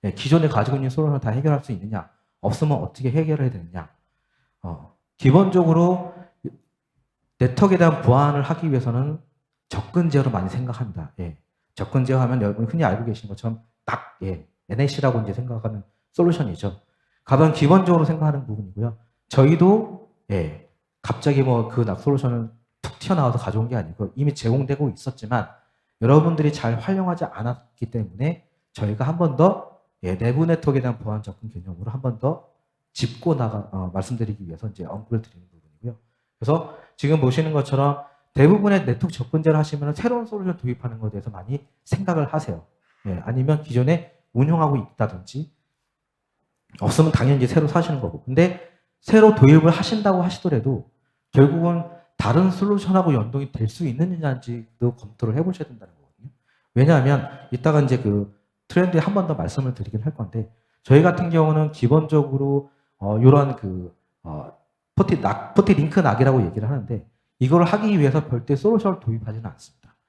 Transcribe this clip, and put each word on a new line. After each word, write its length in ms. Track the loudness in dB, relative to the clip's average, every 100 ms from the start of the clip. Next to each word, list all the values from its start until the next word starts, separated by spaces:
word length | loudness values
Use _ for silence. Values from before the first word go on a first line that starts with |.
예, 80 | -6
기존에 360 | -6 2 2 4
가지고 280 | 0 -2 -2
있는 140 | -2
솔루션을 300 | -2 -2 -2
다 100 | -2
해결할 320 | -2 0 -2
수 100 | -4
있느냐, 380 | -10 -8 -10 -10 _ _ _
없으면 380 | -6 -2 -2 -2
어떻게 320 | -4 -6 -4
해결해야 400 | -2 -2 0 -2
되느냐, 380 | -4 -12 -14 -14 _ _ _ _ _ _ _
어, 320 | -12 -12 -16 _ _ _
기본적으로 920 | 4 6 6 4 4 4 4 2 -4 -16 -20 _ -18 -18 _ _ _ _ _ _ _ _
네트워크에 400 | -2 4 4 6
대한 240 | 4 4
보안을 400 | 4 4 4 0
하기 280 | -2 -2 0
위해서는 500 | -2 0 -2 -4 -6 _ _ _ _ _
접근 420 | -10 -4 0 2
제어를 200 | 2 0
많이 160 | -2 -4
생각합니다. 640 | -6 -8 -8 -10 -10 -14 -12
예, 180 | -12 -12 _ _ _
접근 300 | -12 -2 -2
제어하면 380 | 0 0 2 0
여러분 240 | -2 -2 -4
흔히 180 | 0
알고 200 | 0 0
계신 240 | -4 -8 -10
것처럼 340 | -10 -8 -8 _ _
딱, 320 | -8 -8 -10 _
예, 260 | -10 -10 -12 _ _
엔에이씨라고 520 | -2 -2 0 -2 0
이제 120 | -4
생각하는 500 | -6 -8 -8 -8 -10 -14 _ _
솔루션이죠. 680 | 0 0 0 -4 -6 -8 -10 _ _ _ _
가장 280 | -2 4 4
기본적으로 520 | 4 4 4 6 2
생각하는 420 | 2 0 -2 -2 -6
부분이고요. 500 | -10 -10 -8 -8 -8 _ _ _
저희도, 840 | 2 4 6 6 4 0 -12 -20 _ _
예, 360 | -4 -4 -10 _ _ _ _
갑자기 400 | -8 -2 0 2
뭐 260 | 2 0 -2
그 160 | -2
낙 140 | -2 -2
솔루션을 500 | -2 0 0 -4 -6 _ _ _
툭 180 | -16 -14
튀어나와서 400 | -2 0 2 0
가져온 300 | -4 -4 -2
게 80 | -4
아니고 360 | -6 -8 -10
이미 200 | -4 -4
제공되고 540 | -2 -2 -2 -2 -4 -4
있었지만 580 | -6 -12 -12 -4 -4 -4 -12 _ _ _ _
여러분들이 520 | 4 6 6 0 -2
잘 260 | -2 -4 -4
활용하지 460 | -4 -4 -2 -4 -8
않았기 640 | -6 -8 -8 _ _ -8
때문에 560 | -6 -8 -4 -6 -6 _ _ _
저희가 340 | -6 -6 -2 -4
한 120 | 0
번 180 | 0 4
더, 440 | 4 2 -8 _ _ _
예, 160 | -6 -2
내부 280 | -2 0 0
네트워크에 340 | 0 0 0
대한 160 | -2 -6
보안 240 | -8 -8
접근 260 | -10 -16 -16
개념으로 420 | -16 -14 -12 -10
한 120 | -6
번 160 | -6 -4
더 300 | -4 -6 _ _ _ _ _
짚고 440 | -8 -8 -4 -2 -2
나가, 320 | -2 -6 -8
어, 180 | -8 -6
말씀드리기 520 | -6 -8 -6 -6 -8 -12
위해서 220 | -12 -12
이제 160 | -12
언급을 380 | -14 -14 -6 -6
드리는 240 | -6 -20 _
부분이고요. 480 | _ _ _ -14 -14 _ _ _ _
그래서 380 | -2 -2 -2 -16 -20 _
지금 240 | 0 2
보시는 320 | 2 0 -2
것처럼 520 | -2 -2 0 0 -2 -8 _ _
대부분의 500 | 4 6 6 4 2
네트워크 280 | 0 -2 -4
접근제를 460 | -6 -4 0 2 2
하시면은 360 | 0 -4 -6
새로운 320 | -4 -2 -4 -6
솔루션 300 | -8 -6 -6
도입하는 420 | -6 -6 -8 -8
것에 140 | -8
대해서 180 | -8 -12
많이 340 | -14 -10 -10 _ _
생각을 480 | _ -6 -2 -2 -2
하세요. 320 | -4 -6 -12 -14 _ _ _ -10
예, 160 | -8
아니면 380 | -6 -2 0 0
기존에 500 | 0 -2 2 0 -2 _ _
운영하고 440 | 0 2 2 2 0
있다든지 760 | -4 _ -6 -6 -14 -12 -14 _ _ _ _ _ _ _ _ _ _ _ _ -6
없으면 320 | -2 2 2
당연히 260 | 4 2 2
이제 20 | 2
새로 200 | 2 2
사시는 320 | 0 -2 -4
거고. 220 | -6 -10
근데 360 | -4 2 2 0 -18 _ _ _
새로 340 | 2 8 8
도입을 360 | 8 8 10 8
하신다고 520 | 2 0 -2 0 0
하시더라도 680 | -2 -4 -4 -2 -2 -6 -8 _ _ _ _
결국은 520 | 4 4 4 -2 -2 -6 -16 _ _
다른 340 | 0 2 2
솔루션하고 640 | 0 -2 -2 0 0 2
연동이 360 | 0 0 -6 -8
될 160 | -6 -6
수 180 | -4 -6
있느냐인지도 1080 | -2 -4 -2 -4 -6 -8 -12 -12 _ -4 -4
검토를 400 | -16 -8 -4 -2
해보셔야 280 | -2 -4 -10
된다는 240 | -16 -20
거거든요. 340 | _ _ _ -20 _ _ _ _
왜냐하면 540 | 2 4 6 4 0 -2 -14 -10
이따가 300 | -4 2 2
이제 180 | 2 0
그 360 | 0 -2 -4 _ _ _ _
트렌드에 320 | 0 2 2
한 140 | 0
번 120 | -2 -2
더 80 |
말씀을 400 | -4 -4 -4 -4
드리긴 280 | -6 -8 -6
할 120 | -6
건데 360 | -8 -8 -8 -10 _ _ _
저희 200 | 4 6
같은 280 | 6 2 -2
경우는 420 | 2 2 2 0
기본적으로, 1000 | 0 2 2 4 0 0 -2 -2 -2 -4 _ _ _
어, 200 | -4 4
요런 360 | 6 8 4 -4
그, 380 | -8 -10 -12 _ _ _
어, 300 | -14 -14 -14 -20 _ _ _
포티 260 | -2 0 0
낙, 340 | -2 -4 -2
포티 200 | 2 4
링크 260 | 4 2 2
낙이라고 440 | 2 2 2 2 0
얘기를 220 | -4 -4
하는데 360 | -6 -6 -10 -10 _ _ _
이걸 260 | 2 4
하기 340 | 4 2 0 2
위해서 280 | 2 0 -2
별도의 280 | -6 -2 -2
솔루션을 440 | 2 0 0 -2
도입하지는 440 | -4 -6 -6 -10 -12
않습니다. 440 | -16 -20 _ _ _